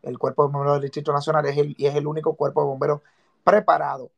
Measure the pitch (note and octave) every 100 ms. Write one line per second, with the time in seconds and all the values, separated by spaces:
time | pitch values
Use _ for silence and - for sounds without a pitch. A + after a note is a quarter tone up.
0 | - B2 C3+ B2+ D3 C#3 C#3 C#3+ C#3 D3+
1 | D3+ C#3+ D3 D#3 C#3+ C#3+ D3 - C#3 D3
2 | C#3+ D#3 D#3 D#3 C#3+ D#3 C#3+ C3+ D3 D3
3 | _ _ _ _ - G#3 G#3 D#3 C#3+ C3+
4 | C3